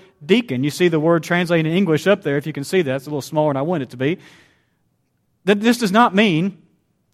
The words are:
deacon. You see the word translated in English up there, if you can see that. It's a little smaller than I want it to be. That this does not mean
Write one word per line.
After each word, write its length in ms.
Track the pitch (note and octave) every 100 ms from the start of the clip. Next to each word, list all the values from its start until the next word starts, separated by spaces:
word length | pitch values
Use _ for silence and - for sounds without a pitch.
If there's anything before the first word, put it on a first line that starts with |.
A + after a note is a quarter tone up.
| - _
deacon. 380 | D3 A3 A#3+ B2
You 80 | C#3+
see 180 | - F3+
the 120 | D#3+
word 220 | D#3+ E3+
translated 440 | - F3 E3+ E3+ D#3
in 100 | E3+
English 300 | F#3+ D3+ F#3
up 160 | G3+
there, 140 | D#3 C#3+
if 100 | C#3+
you 60 |
can 120 | C#3+
see 180 | C#3 F#3
that. 140 | C#3 C3
It's 100 | C#3
a 20 |
little 140 | D3
smaller 280 | - D#3 D3+
than 60 | C3+
I 60 |
want 200 | D3+ F3
it 80 | B2+
to 60 | A#2+
be. 220 | C3+ F#3 - - _ _ _ _ _ _ _ _ _ _ F3
That 140 | G#3
this 180 | A3+ A#3+
does 140 | A3
not 220 | G#3 A#3+
mean 440 | F#3 A3 D#3 F#3+ - _ _ _ _ _